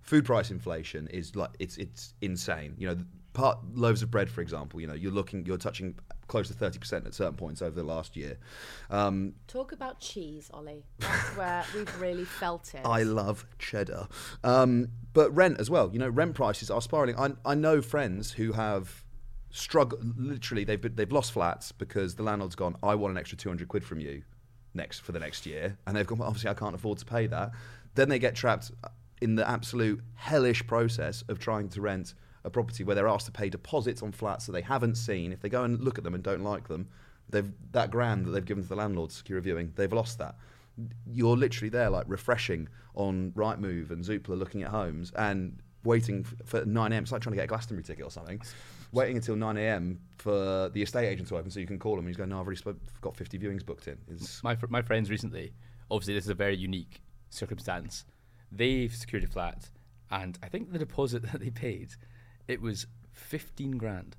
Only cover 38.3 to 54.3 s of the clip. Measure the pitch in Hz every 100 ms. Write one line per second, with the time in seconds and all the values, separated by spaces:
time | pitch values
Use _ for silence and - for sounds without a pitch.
38.3 | 95 90 101 90 95 107 90 80 - -
39.3 | 95 90 85 85 76 98 113 117 - -
40.3 | - - - - - 117 117 117 117 120
41.3 | 123 127 117 107 120 110 95 - 98 -
42.3 | 120 - 85 80 - - - 98 92 92
43.3 | 87 110 104 98 87 78 85 87 104 101
44.3 | 92 95 101 87 107 90 76 87 - 107
45.3 | 98 92 - - - 117 117 117 98 117
46.3 | - - 117 101 113 110 110 117 123 120
47.3 | 98 - 110 117 98 78 76 69 - 82
48.3 | 101 - - - - - 117 123 123 117
49.3 | 107 110 107 110 101 87 90 - - 104
50.3 | 101 95 95 95 104 101 123 117 92 -
51.3 | 87 90 95 90 95 85 95 87 87 95
52.3 | 95 92 90 104 98 - - - - 92
53.3 | 95 101 98 - - - 71 - 85 -